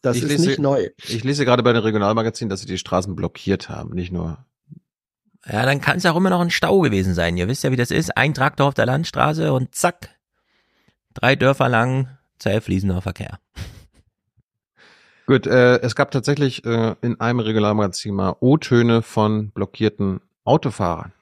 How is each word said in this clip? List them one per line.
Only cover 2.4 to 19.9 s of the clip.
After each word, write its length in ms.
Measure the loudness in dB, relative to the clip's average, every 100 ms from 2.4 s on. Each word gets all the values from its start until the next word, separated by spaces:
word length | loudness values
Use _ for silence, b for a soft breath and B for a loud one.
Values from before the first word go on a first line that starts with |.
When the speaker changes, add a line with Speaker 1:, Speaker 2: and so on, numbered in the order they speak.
| -6
Speaker 2:
dass 140 | -6
sie 60 | -6
die 100 | -8
Straßen 380 | -2 -2 -2 -6
blockiert 540 | -6 -6 -2 -2 -4
haben, 260 | -12 -10 -8
nicht 160 | -6
nur 340 | -6 -6 -8 -16 _ _ -20 _ _ _ _ _ _ -8
Speaker 3:
Ja, 140 | -2 0
dann 160 | 0
kann's 240 | 0 0 0
auch 100 | 2
immer 140 | 2
noch 120 | 2
ein 100 | 0
Stau 300 | -2 2 2
gewesen 340 | 4 2 0 0
sein. 200 | 0 0
Ihr 100 | -2
wisst 160 | -2
ja, 80 | -2
wie 40 | 0
das 140 | 0
ist. 260 | 0 -2 -2
Ein 200 | -2 0
Traktor 320 | -2 0 0
auf 80 | 2
der 100 | 0
Landstraße 680 | 0 -4 0 0 0 0
und 220 | 0 -2
zack, 360 | -2 -2 -4 -20 _ _ _ _ _ _ _ _ _ _ -2
drei 200 | 0 2
Dörfer 340 | 2 2 2
lang 380 | 2 2 0 -4 -8 _ _
zäh 240 | -2 -2
fließender 400 | 0 -2 0 -2
Verkehr. 380 | -4 -8 -12 -12 _ -16 -16 -16 -20 _ _ _ _ _ _ _ _ _ b b b b 2
Speaker 2:
Gut, 220 | 2 4
äh, 320 | 4 6 4
es 140 | 2 -2
gab 160 | -2
tatsächlich, 520 | 0 -2 0 0 -2 -4
äh, 280 | 0 0 -2
in 180 | -4 -2
einem 200 | -2 0
Regionalmagazin 720 | 0 2 2 2 0 -4 -6
mal 220 | -2 -2 0
O-Töne 600 | 2 2 4 4 4 2
von 480 | 0 0 0 0 -6
blockierten 720 | -6 -8 0 -2